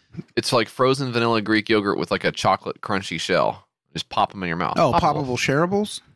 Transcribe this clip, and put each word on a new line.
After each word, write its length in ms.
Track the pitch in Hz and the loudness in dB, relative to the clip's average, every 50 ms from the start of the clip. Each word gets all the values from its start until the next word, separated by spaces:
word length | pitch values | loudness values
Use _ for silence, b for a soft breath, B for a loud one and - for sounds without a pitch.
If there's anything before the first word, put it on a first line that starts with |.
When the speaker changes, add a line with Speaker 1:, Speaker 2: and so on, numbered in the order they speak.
| B B B B - _ _ | B B B B -16 _ _
Speaker 1:
it's 160 | 117 - - | -4 -2 0
like 160 | 135 117 110 - | 2 2 0 0
frozen 420 | - - 127 131 135 135 139 127 | 0 2 2 2 2 0 -2 -2
vanilla 300 | 117 117 117 117 117 110 | -2 0 2 2 2 2
Greek 280 | 101 107 110 107 104 - | 2 2 2 2 2 2
yogurt 280 | 110 107 101 101 - - | 2 2 2 2 0 0
with, 120 | 85 - | -2 -2
like, 120 | 101 92 - | -2 0 0
a 60 | 85 | -2
chocolate 480 | - - - 101 95 - - - - - | -2 0 2 2 2 0 -2 -6 -10 -8
crunchy 360 | - - 104 95 98 - 87 80 | -6 -4 -4 -4 -4 -6 -6 -6
shell. 480 | - - 92 78 58 53 - - - _ _ _ _ _ - | -2 0 2 2 2 2 -2 -6 -12 _ _ _ _ _ -12
Just 140 | 82 - - | -12 -10 -6
pop 220 | - 110 101 - - | -2 -2 -2 -2 -4
'em 80 | 101 | -6
in 60 | 92 85 | -6 -6
your 80 | 82 | -4
mouth. 180 | 87 82 62 - - | -4 -4 -2 0 2
Speaker 2:
Oh, 140 | 165 131 | 2 2
Speaker 1:
Poppables. 80 | 165 170 | 2 2
Speaker 2:
poppable 360 | 175 151 143 151 139 127 123 - - - 135 147 170 180 | 2 0 0 -2 -4 -4 -4 -2 -2 0 0 0 0 0
shareables? 320 | 202 202 214 - - - - _ _ | 0 -2 -2 -4 -8 -12 -16 _ _